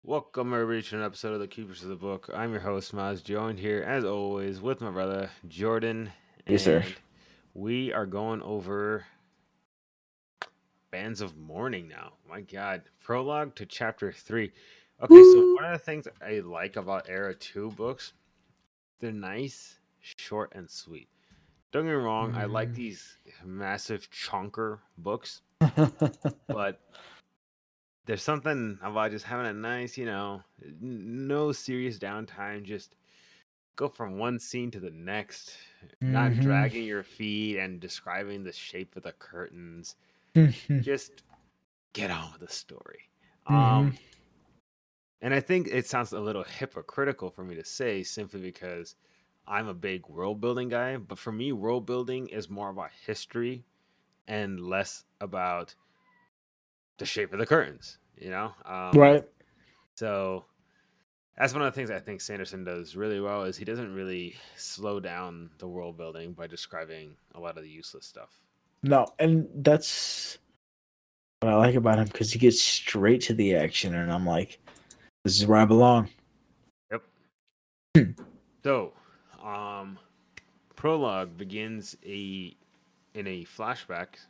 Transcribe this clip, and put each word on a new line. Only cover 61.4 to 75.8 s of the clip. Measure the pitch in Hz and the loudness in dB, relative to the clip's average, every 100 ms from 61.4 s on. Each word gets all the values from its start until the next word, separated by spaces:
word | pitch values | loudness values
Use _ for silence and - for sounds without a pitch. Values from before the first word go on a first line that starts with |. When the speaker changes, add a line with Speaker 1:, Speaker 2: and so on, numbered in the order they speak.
| 131 | -2
Speaker 1:
one | 135 | 0
of | 143 | -4
the | 131 | -4
things | 120 | -10
I | 95 | -10
think | 107 98 | -12 -14
Sanderson | - 104 92 95 90 | -12 -12 -12 -12 -10
does | 87 85 90 | -10 -12 -8
really | 107 101 | -6 -4
well | 101 101 | -4 -6
is | 95 95 | -6 -8
he | 101 | -10
doesn't | 117 113 95 | -10 -10 -10
really | 92 92 87 - - - | -8 -8 -10 -16 -20 -18
slow | - - 104 101 | -14 -10 -8 -8
down | 90 87 90 85 85 80 | -8 -10 -12 -14 -18 _
the | 90 | -14
world | 90 87 82 | -12 -12 -12
building | 82 80 85 | -14 -14 -14
by | 85 85 | -14 -16
describing | 82 - 85 80 80 78 - _ 85 | -14 -14 -12 -12 -16 -18 -20 _ -16
a | |
lot | 85 80 | -14 -14
of | |
the | 78 | -18
useless | 78 - - - | -20 -20 -20 -20
stuff. | - - _ _ _ _ _ | -20 -20 _ _ _ _ _
Speaker 2:
No, | 139 139 113 - | 2 4 4 0
and | 160 160 - - | 2 2 0 2
that's | 143 151 - - - - - - _ _ _ _ _ _ _ _ _ _ | 4 4 2 -4 -6 -6 -10 -14 _ _ _ _ _ _ _ _ _ _
what | 113 | 2
I | 107 | 6
like | 120 123 | 6 4
about | 117 110 | 4 4
him, | 107 | 2
'cause | - 110 | -2 -4
he | 113 | 6
gets | 123 120 | 6 8
straight | - - - 107 101 123 | 2 0 -2 2 4 4
to | - | 2
the | 110 101 87 | 0 2 2
action, | 80 - 98 85 | 2 -2 -2 -2
and | 85 | -2
I'm | 87 87 | -2 0
like, | 85 98 - - - _ - - _ | -2 -2 -12 -20 -20 _ -20 -20 _
"This | 98 95 | 0 2
is | 104 | 6
where | 110 | 8
I | 110 | 8
belong." | 113 | 8